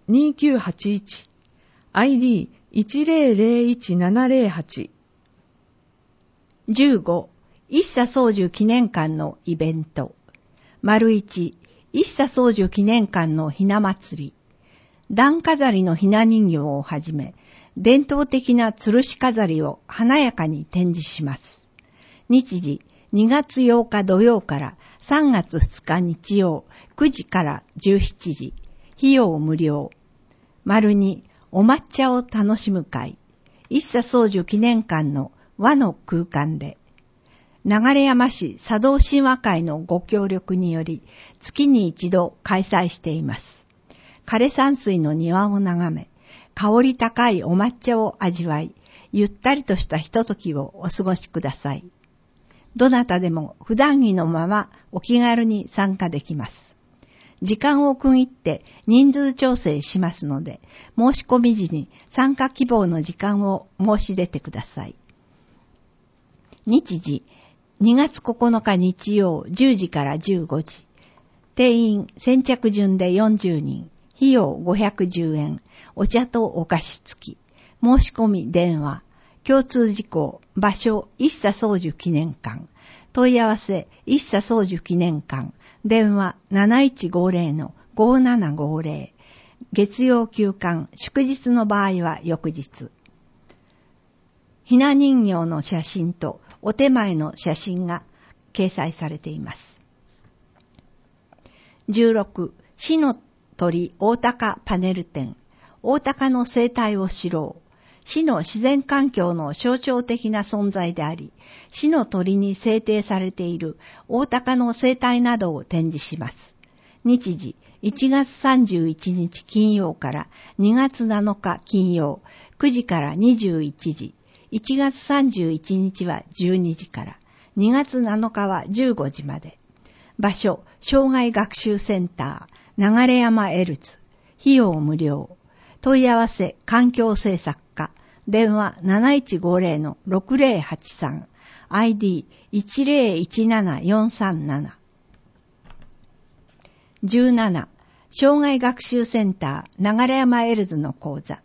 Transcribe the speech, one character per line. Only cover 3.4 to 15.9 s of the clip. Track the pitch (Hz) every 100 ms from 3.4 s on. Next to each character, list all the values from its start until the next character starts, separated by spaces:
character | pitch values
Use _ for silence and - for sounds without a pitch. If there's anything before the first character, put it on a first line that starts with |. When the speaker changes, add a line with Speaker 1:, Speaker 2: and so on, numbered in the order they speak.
| 226 240 240
Speaker 1:
一 | 240 - 180
七 | 180 220 254
零 | 262 214
八。 | 160 156 - - _ _ _ _ _ _ _ _ _ _ _ _ _ _ _ _ _ -
Speaker 2:
十 | 220 285 233
五、 | 165 170 - _ _ _ -
一 | 285
茶 | - - 240
宗 | 262 247
樹 | 202 180
記 | - 214
念 | 240 233
館 | 180 156 156
の | 151 -
イ | - 160
ベ | 160
ン | 160
ト。 | 156 - 135 _ _ _ _ _ _ _
丸 | 202 214 226
一、 | 214 208 - 170 - _ _ _
一 | 247 392 -
茶 | 254
宗 | - 247
樹 | 214 185
記 | -
念 | 202 233 202
館 | 185 165
の | 156 156
ひ | 147 196
な | 202
祭 | 196 190 - 156 143
り。 | _ _ _ _ _ _ _ -
段 | 202 262 330
飾 | 330 311 269
り | 196
の | 185